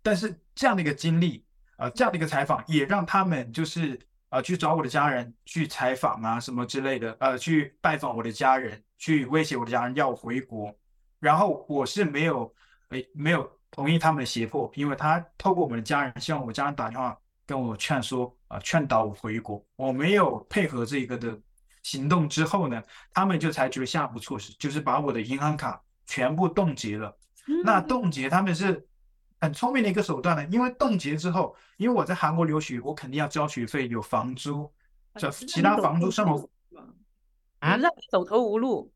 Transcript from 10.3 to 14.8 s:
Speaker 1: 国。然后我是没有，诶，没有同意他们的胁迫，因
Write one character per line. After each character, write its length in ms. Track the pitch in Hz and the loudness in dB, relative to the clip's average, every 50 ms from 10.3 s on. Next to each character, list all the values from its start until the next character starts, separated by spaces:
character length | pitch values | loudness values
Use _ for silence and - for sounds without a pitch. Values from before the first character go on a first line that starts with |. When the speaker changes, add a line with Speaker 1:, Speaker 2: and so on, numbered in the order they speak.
| 117 131 | -4 -4
Speaker 1:
国。 340 | 131 - 117 110 104 104 104 _ _ _ _ _ _ _ _ _ | -6 -6 -8 -8 -8 -10 -12 _ _ _ _ _ _ _ _ _
然 180 | - 147 151 | 4 4 6
后 300 | 165 208 196 156 - - - | 6 6 2 2 -2 -4 -4
我 160 | 151 139 131 | -2 -2 -2
是 180 | - - 196 202 | -2 0 0 0
没 220 | 160 143 143 160 | 2 2 2 2
有， 260 | 165 147 127 117 - _ _ _ _ _ _ _ _ | 2 0 0 -4 -6 _ _ _ _ _ _ _ _
诶， 160 | 127 131 127 _ _ | -10 -10 -10 _ _
没 200 | 151 147 160 175 | -4 0 0 0
有 180 | 156 123 - - _ _ _ | 0 0 -6 -12 _ _ _
同 200 | - - 139 147 | -10 -4 0 2
意 80 | 160 165 | 2 4
他 140 | 160 160 156 | 4 4 2
们 80 | 151 | 2
的 40 | 127 | -2
胁 220 | 117 - 120 113 | -4 -2 -4 -4
迫， 240 | 110 - 147 120 113 - | -2 -2 -4 -4 -4 -4
因 140 | 143 | -4